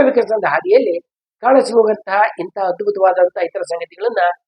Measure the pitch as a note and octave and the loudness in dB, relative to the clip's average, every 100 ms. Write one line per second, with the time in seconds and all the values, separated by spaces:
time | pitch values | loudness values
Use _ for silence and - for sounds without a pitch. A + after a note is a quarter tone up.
0 | C4 B3 G#3+ G#3+ F3 D3+ F3 A3+ A3+ E3+ | 4 2 0 -2 -2 -2 2 2 2 -4
1 | _ _ _ _ A#3+ C4+ A3 A3+ A3 G#3+ | _ _ _ _ 2 2 2 2 2 0
2 | - G3 A3 - F#3 G3+ F#3+ F3+ G#3 G3+ | -2 0 0 -2 -10 -6 -6 -4 -4 0
3 | F#3+ F3+ F3+ - E3+ G3 F3 E3+ E3+ E3+ | 0 2 0 0 -6 -6 -8 -8 -10 -6
4 | A3+ G#3+ F3 F3 | -4 -2 -2 -2